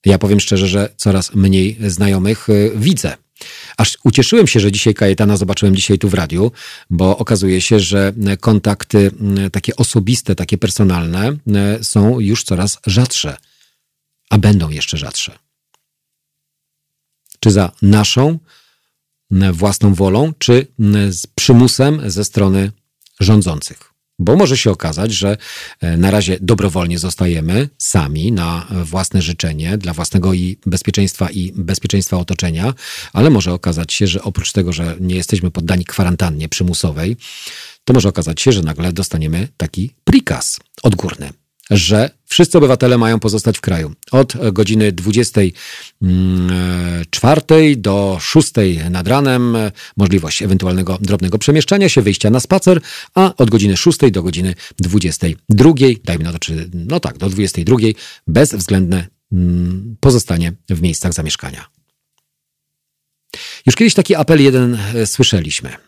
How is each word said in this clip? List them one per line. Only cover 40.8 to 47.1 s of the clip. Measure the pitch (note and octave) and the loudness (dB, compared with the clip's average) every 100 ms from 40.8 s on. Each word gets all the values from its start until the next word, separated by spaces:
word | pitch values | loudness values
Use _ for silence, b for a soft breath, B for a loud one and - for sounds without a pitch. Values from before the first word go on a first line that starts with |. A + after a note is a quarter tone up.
odgórny, | A#2 F#2 F2+ - C#2+ - _ _ _ | 0 0 -4 -10 -16 -18 _ _ _
że | G#2 E2 G#2 A#2+ _ | 0 2 0 0 _
wszyscy | _ - F3 F3 | _ 0 4 6
obywatele | C#3+ B2+ B2+ B2 | 4 4 4 4
mają | A2+ A2+ | 2 0
pozostać | A2 G#2+ A#2 G2 | 0 -2 -2 -2
w | |
kraju. | - F2 D2+ - - | -2 -4 -4 -12 0
Od | B2+ C3+ A#2 G#2 | 2 2 0 -4
godziny | F#2 G2+ A2 G#2 | 0 0 2 0
dwudziestej, | F2 F2+ G#2 A#2 - F#2+ B B B B _ | 0 -2 0 0 0 0 B B B B _
mm, | F#2+ F#2 F#2 F#2 F2+ | 0 2 2 0 -2
e, | F2+ F2+ F2+ F2 E2+ E2 | -2 -2 -4 -4 -6 -8